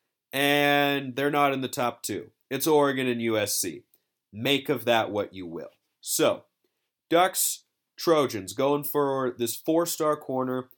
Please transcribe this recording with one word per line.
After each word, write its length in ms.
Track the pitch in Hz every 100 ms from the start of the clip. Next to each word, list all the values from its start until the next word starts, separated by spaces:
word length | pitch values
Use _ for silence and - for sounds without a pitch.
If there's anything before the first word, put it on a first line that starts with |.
| _ _ _
and 840 | 139 143 147 143 143 143 139 135 123
they're 160 | 143
not 220 | 147 143
in 80 | 135
the 80 | 127
top 340 | - 120 -
two. 280 | - 95 - _ _
It's 180 | 104 160
Oregon 400 | 151 143 131 127
and 140 | 120
U 160 | 117 110
S 180 | 104 -
C. 280 | 92 73 - _ _ _ _
Make 340 | 101 131 139 135
of 160 | 127
that 280 | 113 113 101
what 220 | 104 92
you 140 | 95 87
will. 220 | 82 71 - _ _
So, 420 | - - 139 90 - _ _ _ _ _ _
Ducks, 540 | 165 185 - - - _ _ _ -
Trojans, 540 | 170 156 127 110 92
going 320 | 107 - 147
for 500 | 143 147 139 135 127 117
this 180 | 117 -
four-star 600 | - 165 170 - 156 151
corner 500 | - 131 127 127 127